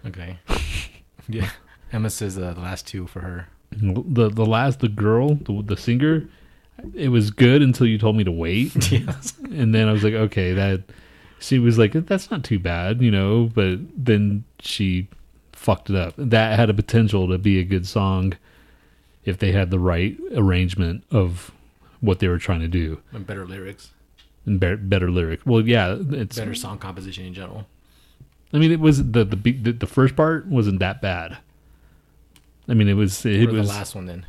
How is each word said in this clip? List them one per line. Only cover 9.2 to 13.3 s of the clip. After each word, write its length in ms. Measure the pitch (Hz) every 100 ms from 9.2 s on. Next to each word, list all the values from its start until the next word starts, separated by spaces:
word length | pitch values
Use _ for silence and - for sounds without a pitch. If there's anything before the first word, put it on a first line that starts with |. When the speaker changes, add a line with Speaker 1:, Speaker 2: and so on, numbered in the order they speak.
| - - 269
Speaker 2:
And 280 | 165 113
then 140 | 110 110
I 40 |
was 100 | 107
like, 100 | 107
"Okay, 400 | 110 107 - 90
that," 280 | 92 98 95 - - - - - -
she 180 | - 131
was 220 | 120 113
like, 140 | 107
"That's 360 | 156 175 190 -
not 140 | -
too 160 | - 101
bad," 420 | 90 85 90 120
you 80 | 123
know, 400 | 101 95